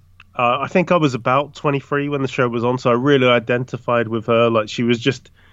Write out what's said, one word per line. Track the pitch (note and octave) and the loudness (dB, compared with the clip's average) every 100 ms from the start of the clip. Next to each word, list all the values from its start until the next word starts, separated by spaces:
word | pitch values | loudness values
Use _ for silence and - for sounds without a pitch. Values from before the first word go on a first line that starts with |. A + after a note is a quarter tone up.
| _ - - | _ -20 -16
Uh, | - A#2+ C3+ | -2 -2 0
I | C3+ | -2
think | F#3 F3 | 0 2
I | F3 | 2
was | D3 | 0
about | A#2+ B2+ C3+ D3 | -2 -2 -2 -2
twenty-three | - D3+ C#3 - C#3+ C#3+ | -4 -4 -4 -4 -4 -4
when | C#3+ | -4
the | C3 | -4
show | - B2 | -2 -2
was | A#2 | 0
on, | A#2+ B2+ | -2 0
so | C3 | 0
I | |
really | A#2 C#3 C#3 B2+ | 2 4 4 4
identified | A#2+ A#2 B2 B2+ - - A#2+ A2+ | 2 2 -4 -4 -8 -2 -2 0
with | A2+ A2+ | -4 0
her. | A2+ A#2 | 2 4
Like, | A2+ G#2+ | 2 -2
she | - | -2
was | A#2+ A#2 | 0 0
just | C3 B2+ - _ _ | 0 -4 -8 _ _